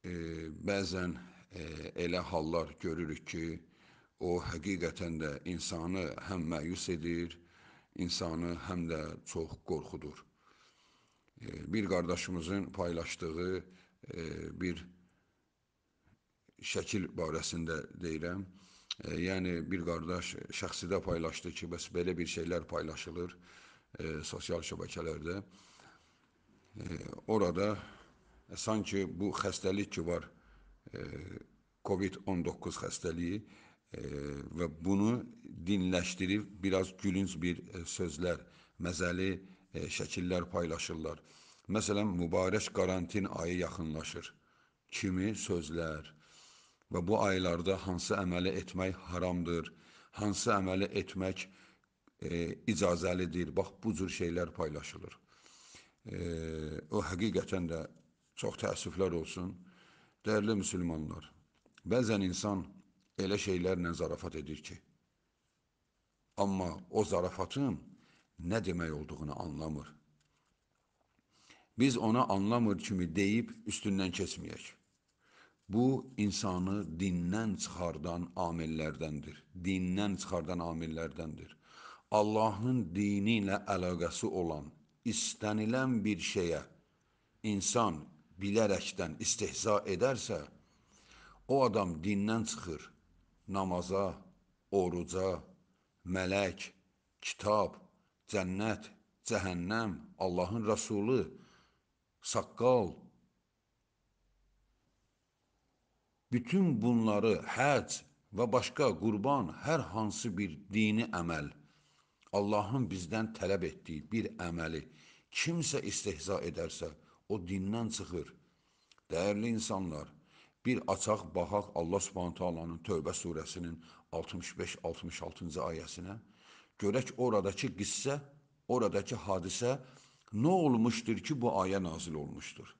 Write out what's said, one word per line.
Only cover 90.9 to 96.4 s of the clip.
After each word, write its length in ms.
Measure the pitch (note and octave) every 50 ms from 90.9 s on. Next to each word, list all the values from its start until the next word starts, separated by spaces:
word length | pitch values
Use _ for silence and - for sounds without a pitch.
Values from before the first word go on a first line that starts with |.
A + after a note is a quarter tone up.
| _ - - - - - - - - - _
o 200 | - C3 C#3 C3
adam 340 | B2 G2 A2 G2 F2+ E2+ D#2
dindən 460 | D#2+ G2+ G#2 G2 G2+ G#2+ A2+ A2+ A2
çıxır. 360 | - - - - F2+ D#2 C#2+ - - - _ _ _ _ _ _ _ _ _ _ -
Namaza, 580 | F#2+ G2 F#2+ F#2 F2+ F2+ F2 F2+ F#2+ G2 G2+ F#2 D#2+ - - - - _ _ _ _ _ _ _
oruca, 640 | - G2+ F2+ F2+ E2+ F2 F2 - F2 F#2 F#2 F#2+ F2+ D#2 - - - _ _ _ _ _ _ _ _ _ _
mələk, 640 | F2 F#2 F#2 F#2 F#2 F#2+ G2+